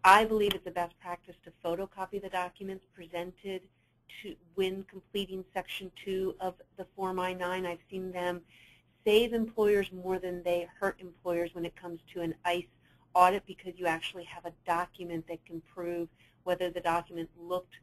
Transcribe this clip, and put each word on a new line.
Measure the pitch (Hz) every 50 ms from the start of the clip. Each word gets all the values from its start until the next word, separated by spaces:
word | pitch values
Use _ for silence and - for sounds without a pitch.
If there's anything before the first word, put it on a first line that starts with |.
| -
I | 185 190 208 226
believe | 214 220 214 208 202 196
it's | 190 - 185
a |
best | 165 180 175 170 - _
practice | - 180 175 175 _ - 165 - _
to | 175 165 _ -
photocopy | 175 170 170 196 190 _ - 190 185 - 202
the | 190 190
documents | 185 185 180 180 - - 196 190 190 190 _ _ _
presented | - 175 165 175 175 175 185 180 - - 196 190 185 185 - _ _ _ _ _ _ _ _ - -
to, | - 202 - - _ - _
when | 196 190 190 190 190 196
completing | - - 190 - _ _ 202 196 190 190 190 185 - _
Section | 190 180 - - - 196 185 _ - -
two | 202 190 190 190 190 - -
of | 185 185 180 _ - _ _
the | - 185 - _ -
Form | 196 185 185 185
I | 180 185 185
nine. | 180 180 180 180 185 185
I've | 175 175 170 - _
seen | 196 190 185 185
them | 180 180 175 180 175 175 - _ - - - - - _ _ _ _ _ _
save | 214 208 220 240 240 233
employers | 226 226 226 - - 214 208 208 202 196 190 185
more | 185 180 185 190 185
than | 185 180 180 175 170
they | 175 175 175 175 170 - -
hurt | - 196 190 -
employers | 190 180 165 _ _ 180 175 170 170 170 -
when | 180 165
it | 165 - -
comes | - 175 170 165 _ - -
to | 180
an | 170 165 160 - _
ice | 180 175 175 175 - _ _ _ _ _ _ _ _ _
audit, | 180 180 180 196 202 -
because | - 190 - - 185 170 180
you | 180
actually | 170 160 160 - - - 180 170
have | 160 - 170 -
a | 175 170 _ _ -
document | 170 170 180 175 _ - 185 170 170 165 160 -
that | 170 165 _
can | - 170 165 160 _ -
prove | 190 175 170 175 170 170 165 _ _ - - _ _ _
whether | 180 180 175 185 180
the | 165 214
document | - 170 165 175 - - 175 165 165 165 - 175
looked | 170 170 180 180 180 _ - -